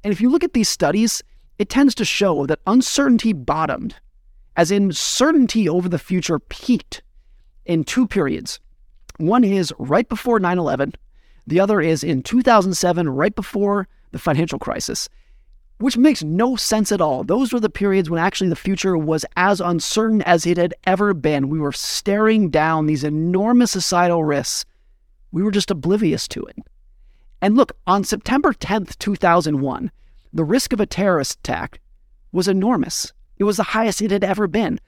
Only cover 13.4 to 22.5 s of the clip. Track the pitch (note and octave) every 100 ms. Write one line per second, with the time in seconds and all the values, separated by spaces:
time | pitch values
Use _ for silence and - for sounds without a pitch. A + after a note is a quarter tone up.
13.4 | F#3+ G3+ G3+ G3+ F#3+ _ _ - - C#3+
14.4 | E3+ - - - - - - - _ -
15.4 | _ - _ - B3+ A#3 D4 A#3+ D3+ E3+
16.4 | A#3+ A#3+ - A3 G3+ G3+ D#3 C3 - G#3
17.4 | B3+ B3 G#3+ - G3+ G3 E3 E3 F3+ -
18.4 | F#3 D#3+ F#3+ F#3+ F#3+ E3+ D3+ D#3+ - -
19.4 | F#3 G3 F3 E3+ - - A3 G#3+ - E3+
20.4 | E3+ F3 F3 - - F#3 G#3 F3 D3+ D3
21.4 | C3+ D#3 D3 - - - - G3+ G#3+ A3
22.4 | F#3